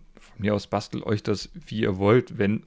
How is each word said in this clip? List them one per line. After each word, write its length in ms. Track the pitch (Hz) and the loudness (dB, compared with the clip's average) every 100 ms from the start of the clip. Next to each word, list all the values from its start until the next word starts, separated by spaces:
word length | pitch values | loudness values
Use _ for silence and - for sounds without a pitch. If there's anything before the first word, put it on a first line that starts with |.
| - - | -8 -20
von 260 | - - | -20 -6
mir 120 | 101 | -2
aus 140 | 104 - | -2 -2
bastelt 360 | 101 - - | -4 -4 -6
euch 200 | - 104 | -4 -2
das, 260 | - 101 - - - | -2 -4 -6 -16 -10
wie 140 | 110 | -2
ihr 180 | 110 95 | -2 2
wollt. 400 | 98 123 - - | 4 4 2 -2
Wenn 240 | 98 110 | 0 0